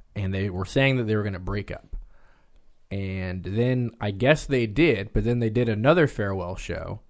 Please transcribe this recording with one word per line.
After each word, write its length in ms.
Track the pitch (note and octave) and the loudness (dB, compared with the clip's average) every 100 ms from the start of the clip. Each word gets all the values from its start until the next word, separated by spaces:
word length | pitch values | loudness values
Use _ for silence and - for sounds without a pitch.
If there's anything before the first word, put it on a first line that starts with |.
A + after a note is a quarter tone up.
| - | -12
and 180 | - G2 | -6 -4
they 140 | F#2+ G2+ | -2 -4
were 160 | F#2 G2 | -4 -2
saying 320 | C3+ C3+ C3 | 2 2 2
that 60 | |
they 120 | A2 G#2+ | 0 0
were 60 | |
gonna 140 | G#2 F#2 | -2 -6
break 300 | F#2 G2+ G2+ | -6 -6 -6
up. 240 | - - - - - - _ _ - - - _ | -12 -10 -12 -12 -20 -20 _ _ -20 -20 -20 _
And 520 | G2 G2 F#2+ F#2 F#2 | -6 -4 -4 -6 -6
then 500 | F2 G2+ B2 B2+ A#2 - | -4 0 2 2 -2 -4
I 80 | G#2 | -6
guess 340 | G2 B2 D3+ | 2 4 4
they 220 | - C3 A#2 | 2 0 2
did, 480 | G#2 E3 G#2+ G2+ | 4 4 4 0
but 100 | A2 | 0
then 140 | G#2+ A#2+ | 2 2
they 100 | A2+ | 2
did 220 | A2 A#2+ | 2 2
another 360 | G#2+ B2 F3 C#3 | 4 4 6 4
farewell 500 | - G2+ F#2+ F2 F2+ | 2 -4 -4 -6 -8
show 440 | - E2+ E2 G2+ - | -8 -8 -8 -10 -12